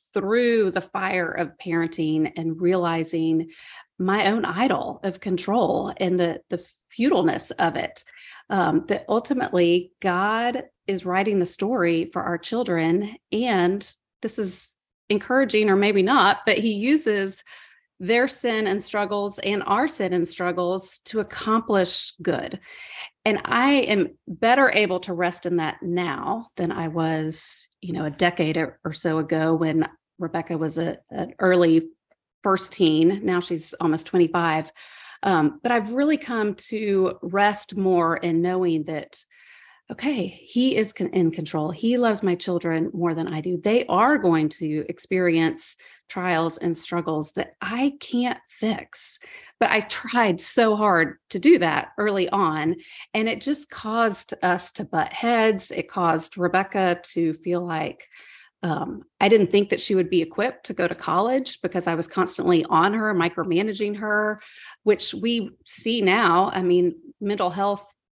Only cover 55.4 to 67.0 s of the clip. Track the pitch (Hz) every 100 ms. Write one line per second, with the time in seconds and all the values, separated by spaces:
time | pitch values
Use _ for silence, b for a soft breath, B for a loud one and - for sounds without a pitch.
55.4 | 220 196 - - - 190 170 165 165 190
56.4 | 175 185 190 202 185 175 - 175 165 160
57.4 | 175 175 175 160 156 - _ B B B
58.4 | B _ 175 147 147 - - - 196 220
59.4 | 180 202 196 - - 190 170 180 160 -
60.4 | 240 - - 180 175 - - 170 226 262
61.4 | 262 - 180 180 170 165 165 - 185 -
62.4 | 165 165 - 160 190 220 214 185 170 175
63.4 | 180 170 214 202 208 202 214 208 214 214
64.4 | B B B B 208 208 - 202 226 233
65.4 | 196 - - - 226 233 190 208 190 175
66.4 | 190 190 180 180 175 -